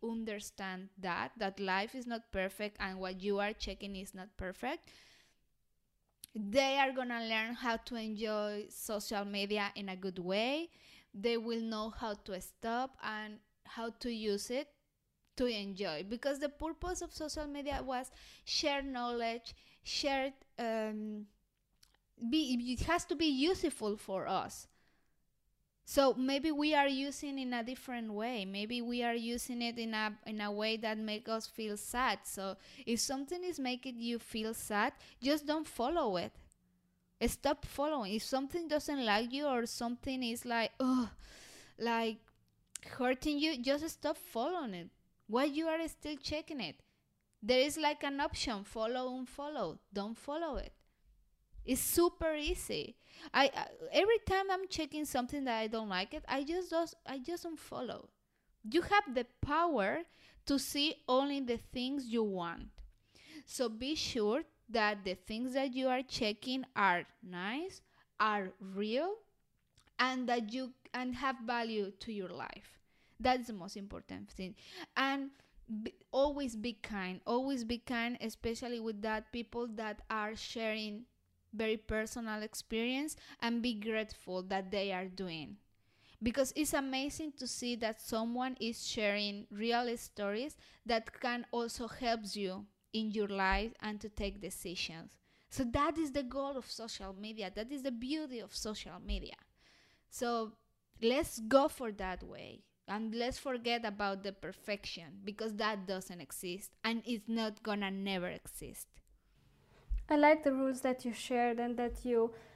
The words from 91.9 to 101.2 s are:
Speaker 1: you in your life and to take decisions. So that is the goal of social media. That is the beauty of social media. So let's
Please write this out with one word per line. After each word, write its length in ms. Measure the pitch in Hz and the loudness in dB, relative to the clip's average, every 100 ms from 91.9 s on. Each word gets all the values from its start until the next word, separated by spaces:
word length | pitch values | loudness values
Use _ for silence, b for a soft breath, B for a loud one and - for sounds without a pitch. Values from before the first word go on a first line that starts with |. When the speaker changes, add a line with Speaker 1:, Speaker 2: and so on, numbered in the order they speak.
| - 240 226 202 | -2 0 0 -2
Speaker 1:
you 320 | 208 196 190 208 _ _ | -4 -4 -4 -10 _ _
in 180 | 220 220 | -2 0
your 180 | 214 202 | 0 0
life 420 | 196 190 196 226 - | 2 4 4 0 -6
and 180 | 214 208 | -8 -6
to 80 | 214 | -8
take 320 | 208 202 202 | -4 -4 -4
decisions. 720 | 180 - 185 175 - 165 170 - b b b | -10 -8 -8 -6 -6 -8 -14 -20 b b b
So 140 | - 247 | -2 0
that 260 | 277 302 320 | 4 2 2
is 140 | 302 | 0
the 120 | 277 | 0
goal 340 | 247 262 277 269 | -2 -4 -2 -4
of 120 | - | -6
social 460 | - 226 - 196 190 | -10 -8 -8 -10 -10
media. 320 | 214 220 185 196 | -10 -6 -6 -6
That 160 | 233 | -6
is 100 | 285 | -2
the 100 | 262 | -2
beauty 480 | 233 254 311 302 240 | -2 -2 -2 -2 -6
of 140 | 196 | -8
social 460 | - 214 214 - 180 | -6 -6 -6 -8 -10
media. 320 | 202 269 - - _ b b b b b b | -4 -4 -4 -14 _ b b b b b b
So 420 | - 240 233 220 - _ _ _ - | -4 0 0 -2 -8 _ _ _ 2
let's 380 | 226 262 | 4 4